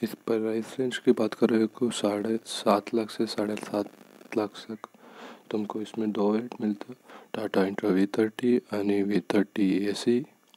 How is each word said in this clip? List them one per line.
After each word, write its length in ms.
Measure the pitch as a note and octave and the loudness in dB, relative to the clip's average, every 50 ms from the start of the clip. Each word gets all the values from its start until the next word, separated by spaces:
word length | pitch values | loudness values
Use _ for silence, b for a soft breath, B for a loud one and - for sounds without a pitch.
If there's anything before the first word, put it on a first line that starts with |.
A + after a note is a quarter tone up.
इस 140 | A#2 A2 A2 - _ | -6 -6 -6 -8 _
price 500 | - A2+ A2 A2 A2+ A2 A2+ A2 - - - | -2 0 0 0 0 -2 -2 -4 -6 -4 -4
range 180 | C3 B2+ A#2+ - | -4 -4 -4 2
की 140 | - C3 | 4 4
बात 220 | A2+ - G#2+ G#2+ - | 4 4 2 -2 2
करें 320 | - A#2+ A2 A#2 A2 A2 G#2+ | 2 2 4 4 4 2 2
तो 220 | - - B2+ A#2 | 0 -2 -2 -2
साढ़े 460 | - - - G#2 G2+ G#2 G#2 A2+ A2+ A2+ - | 0 0 0 0 0 0 0 -2 -2 -2 -4
सात 460 | - - - - A2+ G#2 G#2 - - A#2+ | -8 -10 0 2 4 4 4 2 0 -2
लाख 160 | A#2 A2 G#2+ | -2 -2 -2
से 160 | - - A2+ | -4 -4 -4
साढ़े 300 | G#2+ - - G#2 G#2+ G#2+ | -2 -2 -2 -2 -2 -4
सात 800 | G#2 - - - G#2 G2+ - - - - - - - - - - | -6 -6 -4 -4 -4 -4 -4 -8 -18 -20 -20 -20 -20 -18 -4 -2
लाख 280 | A2 G#2+ G#2 - - - - | -2 -2 -2 -6 -12 -12 -12
तक 180 | A2 - - - - B B B B B B B B B B - | -12 -12 -12 -18 -18 B B B B B B B B B B -6
तुमको 300 | - G#2+ G#2 G#2 - A2 | -4 -4 -4 -4 -4 -6
इसमें 300 | G#2 - - A#2 A2 G#2+ | -8 -6 -4 -2 -2 -2
दो 180 | G2+ A2+ G2+ G#2 | 0 2 2 2
वेरिएंट 240 | G#2+ A2 A#2+ A#2+ - - | 2 0 -2 -4 -6 -2
मिलता 260 | A#2 G#2+ G2+ - - - | -2 -2 -2 -2 -6 -14
है। 80 | B2+ - B B B B B B - | -16 -20 B B B B B B -8
टाटा 300 | A2+ G#2+ G2 - G2+ F#2+ | -6 -6 0 0 2 2
इंट्रा 240 | G2 G2+ - - G2+ | 2 -2 -2 0 2
वी 160 | F#2 F#2+ G2 G2+ | 4 4 2 2
थर्टी 460 | - A#2 A2 G#2+ - - B2 B2 B2 | 2 0 0 0 0 0 2 2 2
यानी 460 | B2 - - G#2 G#2 G2+ G2+ G2+ G2+ | 2 0 -2 -4 -2 0 2 2 2
वी 180 | G2 G2+ G#2 F2+ - - | 2 2 0 0 0 2
थर्टी 380 | - G2+ F#2+ - _ A2 G2 F#2 - F#2 G2+ G#2 | 2 2 2 0 _ 0 2 2 2 2 0 -2
एसी, 300 | G2+ - - A#2+ A#2+ B2 D3 - _ _ _ _ _ | -4 -2 0 2 2 2 0 -6 _ _ _ _ _